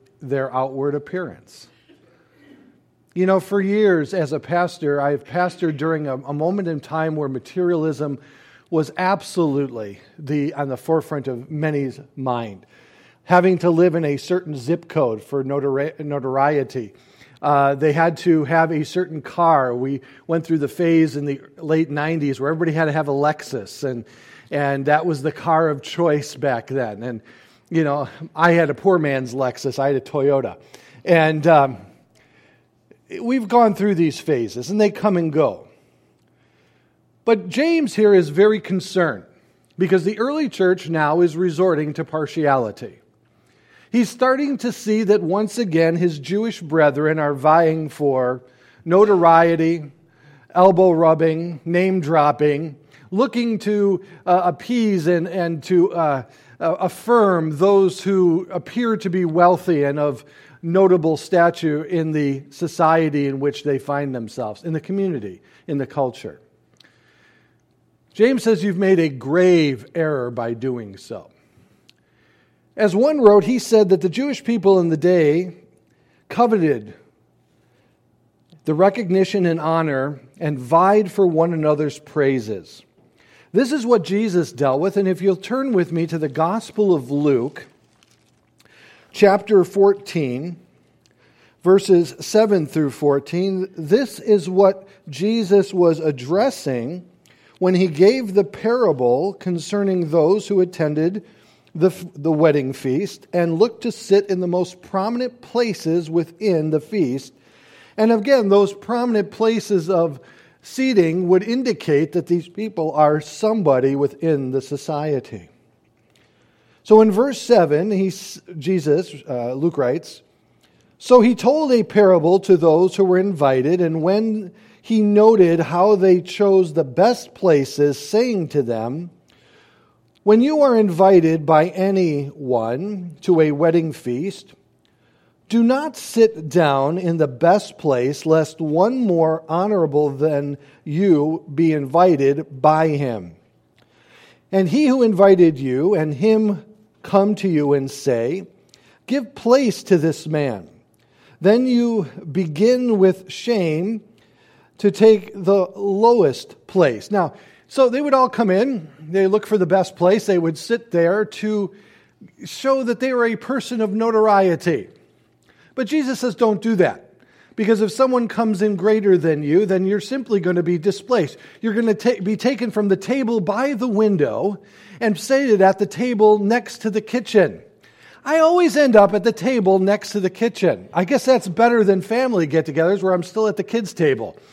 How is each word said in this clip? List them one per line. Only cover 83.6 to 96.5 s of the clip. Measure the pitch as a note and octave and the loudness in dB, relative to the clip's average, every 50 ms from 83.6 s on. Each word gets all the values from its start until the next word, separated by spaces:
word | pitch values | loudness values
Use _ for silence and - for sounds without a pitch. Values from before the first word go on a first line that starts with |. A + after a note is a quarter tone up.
| C4+ A#3 | 0 0
is | D4+ C#4+ A3+ | -2 -4 0
what | A#3+ A#3+ G#3 | 0 0 0
Jesus | D3 E3+ G3 G#3 A3+ G#3+ F3 F3 D3+ - | 0 -2 -4 -2 -2 0 0 -2 -2 -2
dealt | - A#2+ C#3+ C3+ C3 C#3+ | -4 -2 -2 0 0 0
with, | F3 F#3+ F#3+ | -2 -2 -2
and | G3+ G3 | -2 -2
if | F#3 F3+ - | -2 -2 -2
you'll | F#3 G3 F#3 | -2 -2 -2
turn | F#3+ - - A#3+ C4 C4+ C4+ | -2 -4 -6 -6 -6 -4 -2
with | A3+ F3+ E3+ - | 0 -2 -2 -2
me | E3 E3 E3+ | -4 -4 -4
to | D#3 E3+ D#3+ | -4 -4 -6
the | D#3 C#3 | -6 -6
Gospel | B2+ D#3 D#3+ E3+ G#3 A3+ - - - G#3 G#3 G3 F3 | -4 -2 -2 -2 -2 -4 -8 -6 -4 -2 0 2 0
of | C#3+ B2 B2+ | 0 -2 -4
Luke, | C#3+ C#3+ D3 D3 C#3 A#2 A#2+ - - - - - _ _ _ _ _ _ _ _ _ _ _ _ _ _ _ _ _ _ _ _ _ _ - - _ _ _ _ | -4 -2 0 2 2 0 0 -4 -8 -14 -20 -20 _ _ _ _ _ _ _ _ _ _ _ _ _ _ _ _ _ _ _ _ _ _ -20 -20 _ _ _ _
chapter | - - G#3 G3 G3 G3+ G3+ - G#3+ F#3+ F3 | 0 2 4 4 4 2 2 2 4 4 4
fourteen, | F#3 - G3+ G3 G3+ G3 G3+ - - - E3+ C#3+ B2 B2 C3 D#3 F3+ E3+ - _ _ _ _ _ _ _ _ _ _ _ _ _ _ _ _ _ _ _ _ | 2 2 2 2 2 2 0 -4 -8 -6 -6 -4 -4 -6 -6 -8 -10 -12 -14 _ _ _ _ _ _ _ _ _ _ _ _ _ _ _ _ _ _ _ _
verses | - F3 F#3+ G3 G3 G#3 F#3 F3 E3 C3+ - - | 2 4 4 4 6 4 4 4 4 0 -6 -12
seven | - - - G#3+ A3+ G#3 G#3 F3 D3+ | -6 -2 2 2 2 2 2 0 0
through | - - D#3+ D3+ C#3 | -2 -2 -2 -2 -2
fourteen, | - - D3+ D3 C#3 C#3+ C#3+ - E3+ F3 F#3+ G3 F#3+ F#3 F#3 F#3 - | -2 -2 0 0 0 0 -2 -4 -4 -4 -4 -2 -4 -4 -6 -8 -10
this | E3 D#3 D3 G3 C4+ C4+ - - - | -12 -2 0 0 0 0 -2 -8 -6
is | - A3+ G#3 G3 D3 F3+ | 0 0 2 2 0 0
what | F#3 F#3+ G3+ F#3+ G3 - - - _ _ _ D#3+ | 2 4 4 4 4 0 -6 -20 _ _ _ -16
Jesus | C3+ C3+ F#3 G#3+ A3+ A#3 G#3 E3+ G3+ G3 F#3+ - | -8 -4 -2 -2 0 -2 0 2 2 2 2 2
was | F#3 F3+ F3 E3 D#3+ D3+ | 0 2 2 2 2 0
addressing | D#3+ D#3 C#3 B2 B2 C3+ F3 G3+ B3 C4+ | -2 -4 -4 -6 -6 -4 -2 0 0 -2